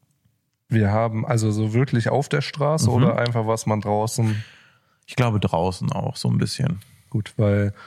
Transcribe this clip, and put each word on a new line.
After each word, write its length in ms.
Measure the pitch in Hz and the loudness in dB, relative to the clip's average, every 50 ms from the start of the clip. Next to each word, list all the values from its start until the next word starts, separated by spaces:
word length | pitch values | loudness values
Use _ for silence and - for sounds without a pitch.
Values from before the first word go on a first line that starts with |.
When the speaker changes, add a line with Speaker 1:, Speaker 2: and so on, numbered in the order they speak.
| _ _ _ _ _ _ _ _ _ _ _ _ _ _ | _ _ _ _ _ _ _ _ _ _ _ _ _ _
Speaker 1:
Wir 220 | 113 110 104 101 | 2 2 4 4
haben 340 | 104 110 117 113 110 110 - | 2 2 0 0 -2 -2 -2
also 260 | - 123 113 110 110 | 0 0 2 2 0
so 220 | 104 107 110 107 110 | 0 0 0 0 2
wirklich 360 | 120 139 - - 120 110 - | 2 2 2 0 0 0 0
auf 200 | - 127 143 - | 0 -2 0 -2
der 120 | - 143 | -2 -2
Straße 480 | 139 - - 147 139 147 156 160 - - | -2 -4 -4 -2 -2 0 2 2 2 2
Speaker 2:
Mhm. 60 | - | 4
Speaker 1:
oder 220 | 120 123 117 117 113 | 4 4 4 4 2
einfach, 260 | 120 120 117 117 110 | 0 0 0 0 0
was 180 | 110 113 113 - | 0 -2 -2 0
man 160 | 110 107 104 | -2 -2 0
draußen 600 | 101 104 104 104 107 113 - - 113 110 107 107 110 - - - _ _ _ _ _ _ _ _ _ | 0 0 0 0 0 -2 0 0 0 0 0 -2 -6 -10 -16 -20 _ _ _ _ _ _ _ _ _
Speaker 2:
Ich 80 | - - | -6 -2
glaube 240 | - 123 120 107 104 | 0 0 2 2 0
draußen 520 | 101 95 - 82 87 95 90 - - - | 0 0 0 0 0 -2 -2 -4 -4 -4
auch 240 | - 92 78 - - | -4 -4 -4 -6 -6
so 140 | - - 62 | -4 -2 0
ein 80 | - | 0
bisschen. 420 | - - - - - - - 87 101 - - - - _ _ | 0 0 -2 -2 -4 -4 -4 -4 -6 -10 -18 -20 -20 _ _
Speaker 1:
Gut, 240 | - 107 98 - - | -6 -6 -6 -6 -2
weil 360 | - 107 101 101 104 101 101 101 - - | 0 2 2 2 2 0 -2 -4 -8 -14